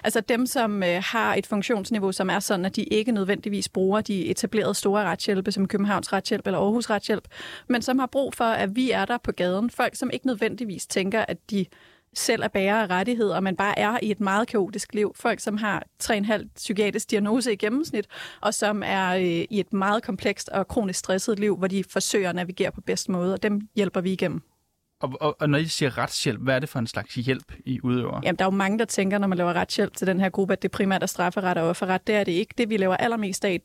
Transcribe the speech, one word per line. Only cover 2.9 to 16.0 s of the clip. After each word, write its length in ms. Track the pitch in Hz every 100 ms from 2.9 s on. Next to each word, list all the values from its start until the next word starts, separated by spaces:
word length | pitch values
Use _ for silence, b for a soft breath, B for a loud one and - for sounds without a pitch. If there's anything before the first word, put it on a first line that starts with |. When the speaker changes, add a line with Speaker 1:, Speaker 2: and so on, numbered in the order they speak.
| 214 220
Speaker 1:
nødvendigvis 560 | 214 190 202 214 202 -
bruger 320 | 190 185 208
de 260 | 214 196 -
etablerede 480 | 180 202 214 170
store 300 | 202 202 208
retshjælpe, 480 | 190 180 - 190 190
som 160 | 196 196
Københavns 440 | 202 202 196 -
Retshjælp 340 | 196 - 202 202
eller 120 | 175
Aarhus 320 | 196 233 -
Retshjælp, 380 | 208 - 208 - B B B -
men 140 | 247
som 160 | 240 262
har 80 | 254
brug 280 | 269 247
for, 100 | -
at 320 | 233 214 202 214
vi 140 | 254
er 140 | 190
der 140 | 196 240
på 140 | -
gaden. 380 | - 180 185 233
Folk, 240 | - 233
som 160 | - 254
ikke 140 | 254 262
nødvendigvis 600 | 214 226 208 226 170 -
tænker, 380 | 208 190 220 -
at 80 | 175 -
de 160 | 202 180 B B B B
selv 280 | - - 226
er 60 | 220
bærere 340 | 202 190 220
af 40 | 202
rettigheder, 500 | 180 196 233 208 170
men 160 | 190 180
bare 220 | 202 -
er 200 | 208 233
i 80 | 214
et 100 | 190
meget 280 | 202 202 240
kaotisk 460 | 214 180 202 -
liv. 180 | 208 202 -
Folk, 240 | 240 202
som 160 | - 208
har 280 | 214 165 -
tre 180 | -